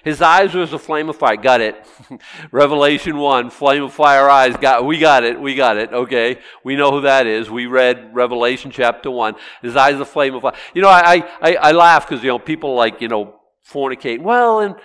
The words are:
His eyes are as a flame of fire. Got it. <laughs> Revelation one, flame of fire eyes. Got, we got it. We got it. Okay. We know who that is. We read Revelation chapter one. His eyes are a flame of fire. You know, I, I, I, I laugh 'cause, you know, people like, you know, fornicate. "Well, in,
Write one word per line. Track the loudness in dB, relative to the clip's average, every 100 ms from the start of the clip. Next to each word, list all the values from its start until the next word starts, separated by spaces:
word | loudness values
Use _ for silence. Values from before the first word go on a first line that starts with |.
His | -10 0
eyes | 2 4 2
are | -2
as | -6
a | -10
flame | -8 -6 -6
of | -4
fire. | -2 0
Got | 0 0
it. | 0 -8 -20 _ _ -20
<laughs> | -20 -20 -10
Revelation | 0 0 2 0 0 -4 -6
one, | -2 -2 -2
flame | -4 -2 -2
of | -4
fire | 0 2 4 4
eyes. | 4 4 0
Got, | 0 0
we | -2 0
got | 2 4
it. | 2 -4
We | -8
got | -2 0 0
it. | -4
Okay. | -6 -4 -2 -2 -4 -14 -18
We | -10 -2
know | 0
who | 0
that | 2 2 2
is. | -4 -6
We | -10 -4
read | 0 0 0 -8
Revelation | -4 -4 -2 -2 -4 -10
chapter | -4 -2 -2 -10
one. | -6 -6 -6 -18 -16
His | -6 0
eyes | 2
are | 0
a |
flame | -6 -4 -4
of | -2
fire. | -8 -8 -12
You | 0
know, | 4
I, | 6 6
I, | 4 0 -4
I, | -2
I | 2 2
laugh | 6 6 4 0
'cause, | -6
you | -4
know, | -4
people | -6 -8 -6
like, | -2 -2 -2
you | -6
know, | -6 -8 _ _ _ _
fornicate. | -8 -8 -8 -8 -8
"Well, | -2 0 0 0
in, | -2 -8